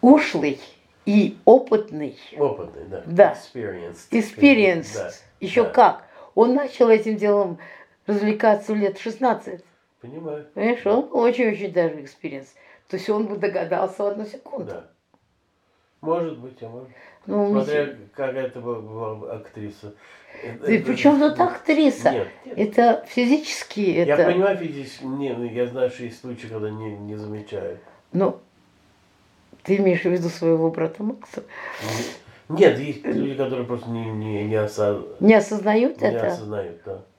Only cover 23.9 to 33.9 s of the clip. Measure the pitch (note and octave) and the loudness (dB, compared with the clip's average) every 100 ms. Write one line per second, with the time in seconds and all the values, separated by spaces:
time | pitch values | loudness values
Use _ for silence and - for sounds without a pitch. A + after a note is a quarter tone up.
23.9 | D#3+ E3 D3 D#3+ F3 G3 F#3+ E3 C#3 C3 | 2 2 4 4 4 2 0 -6 -10 -12
24.9 | - C3 C3+ C#3 A#2+ A#2+ A2+ B2 B2+ B2+ | -12 -10 -6 -6 -4 -6 -4 -4 0 -4
25.9 | - A#2+ - B2+ A#2+ A2 A2 G#2+ G#2+ A2 | -4 -14 -14 -14 -14 -10 -8 -8 -8 -12
26.9 | G#2 G#2 G#2+ G#2+ G#2 G#2 G#2 - - - | -12 -12 -12 -10 -12 -10 -10 -10 -12 -18
27.9 | _ _ - G3 - _ _ _ _ _ | _ _ -2 0 -2 _ _ _ _ _
28.9 | _ _ _ _ _ _ - - G3 F#3+ | _ _ _ _ _ _ -20 -2 2 2
29.9 | E3+ F3+ F3+ E3+ E3 E3 D#3+ E3 E3 D#3+ | 2 0 0 -2 -2 0 2 0 -2 -6
30.9 | - G#3+ C4 - - - - - - G#2+ | -4 -8 -8 -12 -16 -14 -16 -14 -10 -8
31.9 | A2 B2 - - - _ D#3 F3 B2+ D3 | -6 -8 -12 -20 -20 _ 6 6 6 -4
32.9 | - B3 A#3 C#3 C3+ C3 B2+ A#2+ A#2+ A#2 | -6 -4 -4 -4 -2 -4 -4 -6 -8 -6